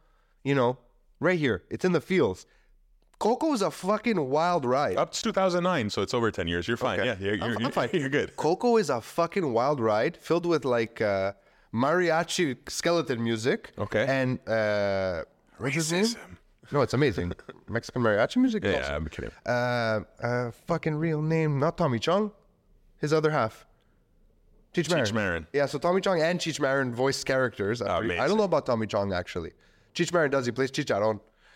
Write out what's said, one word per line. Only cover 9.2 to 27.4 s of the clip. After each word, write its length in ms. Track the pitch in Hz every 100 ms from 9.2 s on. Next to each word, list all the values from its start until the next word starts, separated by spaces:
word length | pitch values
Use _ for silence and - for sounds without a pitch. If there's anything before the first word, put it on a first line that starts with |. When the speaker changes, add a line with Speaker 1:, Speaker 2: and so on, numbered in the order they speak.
| 170 202 160
Speaker 1:
wild 280 | 113 131 147
ride 360 | 110 107 139 -
filled 300 | - 170 175
with, 180 | 160
like, 360 | 135 120 113 -
uh, 320 | 107 98 95 - _ _ _
mariachi 840 | 113 135 175 175 160 170 - 165 123 -
skeleton 540 | - 170 170 139 120
music. 500 | 117 113 117 214 - -
Speaker 2:
Okay. 280 | 101 107 131
Speaker 1:
And, 300 | 135 127 127 -
uh, 760 | 110 107 104 101 98 95 85 - _ _ -
what's 160 | 123
his 180 | 143 156
name? 120 | 175
Speaker 2:
Racism. 320 | 226 233 - - _ _ -
Speaker 1:
No, 100 | 143
it's 120 | 123
amazing. 380 | 127 143 - 87 - -
<laughs> 180 | - -
Mexican 340 | 110 - 127
mariachi 340 | 117 104 117 247
music 280 | 262 220
is 80 | 101
Speaker 2:
Yeah, 60 | 78
Speaker 1:
awesome. 140 | 67 73
Speaker 2:
I'm 120 | 78
kidding. 220 | - 69 - -
Speaker 1:
Uh, 540 | 123 123 120 113 107 - -
uh, 280 | 120 123 123 - -
fucking 300 | 165 160 151
real 260 | 165 151
name, 360 | 156 160 156 139
not 200 | 151 -
Tommy 200 | 165 117
Chong. 340 | - 185 214 - _ _ _ _ _ _
His 140 | 151
other 180 | 156 151
half. 360 | 151 110 - - _ _ _ _ _ _ _ _ _ _
Cheech 100 | - 165
Speaker 2:
Cheech 20 |
Speaker 1:
Marin. 240 | 170 110
Speaker 2:
Marin. 320 | 110 98 85 80
Speaker 1:
Yeah, 120 | 139 139
so 120 | 143
Tommy 220 | 170 185
Chong 180 | 196 180
and 180 | 160 180
Cheech 220 | 165 147
Marin 320 | 139 139 131
voice 280 | 117 135 135
characters. 560 | - 135